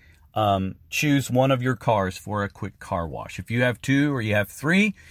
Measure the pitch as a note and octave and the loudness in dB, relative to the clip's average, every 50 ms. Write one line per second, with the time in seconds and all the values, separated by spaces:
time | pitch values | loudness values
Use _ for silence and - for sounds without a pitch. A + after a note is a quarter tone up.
0 | - - - - _ _ - A2 A2 G#2 G2 F#2+ F#2+ F#2+ - - - - - - | -20 -20 -20 -20 _ _ -2 0 2 2 2 2 0 -2 -6 -10 -14 -8 -4 -2
1 | - D3+ C#3+ C#3 B2+ - B2 B2 C3 C#3 C3+ B2 B2 C3 B2+ - - C3 A2+ G#2 | 2 2 2 2 2 2 2 2 4 4 2 2 2 0 -2 -2 0 2 2 2
2 | F#2+ F#2 F#2 - - G2 G#2 G#2 G2+ G2+ - - - F#2+ - - - - G2 F2+ | 2 0 -4 -6 -8 -6 -4 -4 -4 -4 -6 -8 -10 -10 -12 -12 -10 -6 -4 -4
3 | E2+ D#2 C2 A1+ A1 - - - F#2 - A2+ A#2+ B2+ B2 A#2 - - - C3+ C#3 | -4 -6 -8 -10 -12 -12 -12 -12 -8 -4 -2 0 0 0 0 -2 0 2 2 2
4 | D3 D3 C#3+ B2+ A2 G#2+ G#2 G#2 G#2 - - - - D3 F3 F#3+ G#3 G#3+ F#3+ - | 2 2 0 -2 -2 0 0 0 0 -2 -6 -6 -2 2 2 4 2 2 0 -6
5 | - - | -12 -20